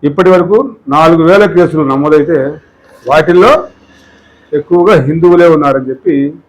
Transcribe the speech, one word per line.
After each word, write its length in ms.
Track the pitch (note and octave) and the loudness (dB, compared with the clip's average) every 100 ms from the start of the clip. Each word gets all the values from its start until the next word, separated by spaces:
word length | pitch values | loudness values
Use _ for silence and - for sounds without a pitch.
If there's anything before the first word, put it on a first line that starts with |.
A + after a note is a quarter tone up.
ఇప్పటి 260 | C#3+ D3 F#3 | -6 -2 2
వరకు 460 | F#3 E3 G#3+ C4+ - - | 2 2 -2 -2 -10 -4
నాలుగు 360 | C#3+ D#3+ E3 | 0 2 2
వేల 220 | D#3+ G3 G#3 | 2 2 2
కేసులు 380 | F3 F3 D#3 | 2 0 -2
నమోదైతే 760 | C#3+ C3+ D3 D3+ D3+ D#3+ C3+ D3+ _ _ _ _ B2 | -4 -2 0 0 0 -2 -4 -10 _ _ _ _ -2
వాటిల్లో 600 | D3 D#3 F3 G3+ D4+ - _ _ _ _ _ _ _ _ | -2 2 2 2 2 -2 _ _ _ _ _ _ _ _
ఎక్కువగా 480 | D3 - F3 F3 F#3+ | -8 -4 -2 2 0
హిందువులే 460 | C3+ D#3 F3 F3 F3 | 0 0 2 4 4
ఉన్నారని 420 | D#3+ C#3+ C3+ C3 | 2 0 -2 -4
చెప్పి 440 | C3 - C#3+ C#3+ E3 | -8 -4 -4 -4 -8